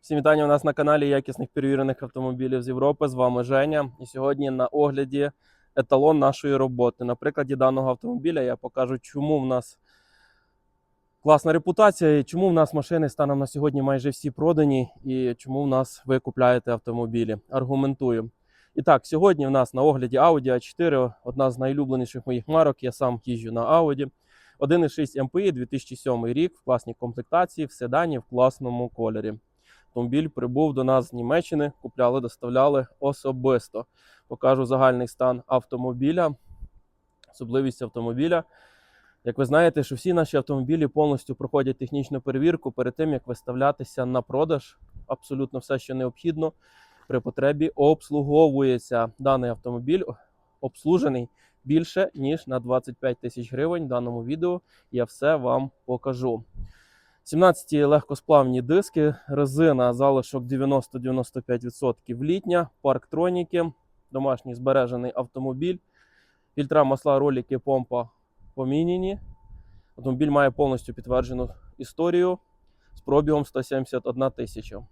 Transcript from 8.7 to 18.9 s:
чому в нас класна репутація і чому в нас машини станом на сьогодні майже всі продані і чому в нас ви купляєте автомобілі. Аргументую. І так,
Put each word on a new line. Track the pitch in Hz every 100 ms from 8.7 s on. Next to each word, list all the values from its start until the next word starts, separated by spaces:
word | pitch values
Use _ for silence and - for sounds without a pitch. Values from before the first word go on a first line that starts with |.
| - 123 127
чому | - 143 147 151
в | 131
нас | 127 - _ _ _ _ _ _ _ _ _ _ _ _ _ _ _
класна | 147 151 160
репутація | 160 170 175 214 - 160 151
і |
чому | 131 165 190
в |
нас | 170 151
машини | 156 139 170 151
станом | - 143 139
на | 135
сьогодні | 147 147 139
майже | 135 135 135
всі | 131 147
продані | 131 156 160 147 135 120 _
і | 135 131 123 120
чому | 131 131
в | 143
нас | 131 131 - -
ви | 131
купляєте | - 123 123 123 120
автомобілі. | 117 - 117 117 117 110 107 _
Аргументую. | 131 127 135 139 135 131 113 117 _ _ _ _ -
І |
так, | 143